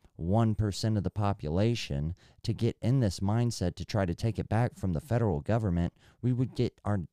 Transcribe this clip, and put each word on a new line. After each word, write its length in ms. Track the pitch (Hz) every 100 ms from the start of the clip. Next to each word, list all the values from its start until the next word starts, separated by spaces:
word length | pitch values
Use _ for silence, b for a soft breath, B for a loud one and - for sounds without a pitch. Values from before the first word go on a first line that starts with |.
| _ -
one 400 | 82 107 113 107
percent 420 | 107 - 110 107
of 60 |
the 80 | 92
population 1040 | - 101 101 76 87 113 117 - 69 78 - b b
to 100 | -
get 260 | 95 113 -
in 180 | 107 135
this 200 | 104 -
mindset 560 | 98 113 120 - 90 -
to 100 | 85
try 220 | 107 92
to 80 | 85
take 240 | 113 98
it 100 | -
back 260 | 107 123 -
from 180 | 95
the 80 | 78
federal 380 | - 113 110 73
government, 540 | 85 113 107 85 85 - b b
we 140 | 123
would 220 | 123 135 -
get 240 | 117 -
our 180 | 101 104 78